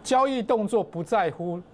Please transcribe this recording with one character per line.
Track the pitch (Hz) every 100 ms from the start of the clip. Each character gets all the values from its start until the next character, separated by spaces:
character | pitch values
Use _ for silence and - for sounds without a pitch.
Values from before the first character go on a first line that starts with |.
交 | - 262 269
易 | 262
动 | 220 240 208
作 | 233
不 | - 165
在 | 170 220 170
乎 | - 175 175 -